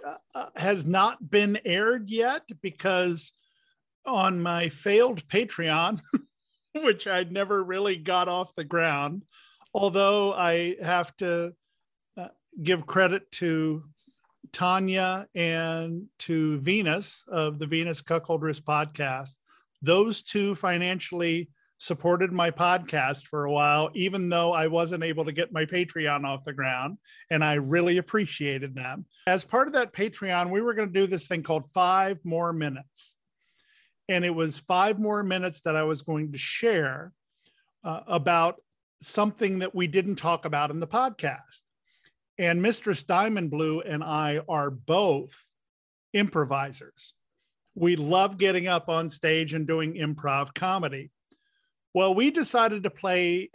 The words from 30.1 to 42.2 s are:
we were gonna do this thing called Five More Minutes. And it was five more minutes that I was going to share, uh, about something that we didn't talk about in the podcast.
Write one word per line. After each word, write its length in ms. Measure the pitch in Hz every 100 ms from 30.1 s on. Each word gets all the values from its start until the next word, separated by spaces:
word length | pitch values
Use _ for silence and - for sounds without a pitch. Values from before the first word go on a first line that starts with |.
| - 190 180 180
we 120 | 196
were 120 | 240
gonna 140 | 220 208
do 180 | 185 196
this 200 | 185 -
thing 160 | 175
called 260 | 151 156 -
Five 440 | 185 180 190 190 185
More 300 | 170 165 170
Minutes. 600 | 165 147 131 139 - - _ _ _ _ _ _ _ _ _ -
And 140 | 180
it 100 | 175
was 240 | 160 160 147
five 400 | - 180 202 208
more 240 | 214 208
minutes 380 | 196 185 185 -
that 140 | 170 156
I 80 |
was 180 | 156 147
going 300 | - 151 151
to 60 | 139
share, 760 | - - 226 190 139 135 170 - _ _ _ _ _ _
uh, 180 | 180 160 -
about 540 | 170 143 170 170 - _ _ _ _
something 580 | - - 214 208 202 190
that 160 | 185 180
we 100 | 175
didn't 280 | 190 185 190
talk 300 | 165 170 160
about 260 | 147 147
in 80 | 156
the 80 | 160
podcast. 760 | 226 262 - 147 120 - - _ _ _ _ _ _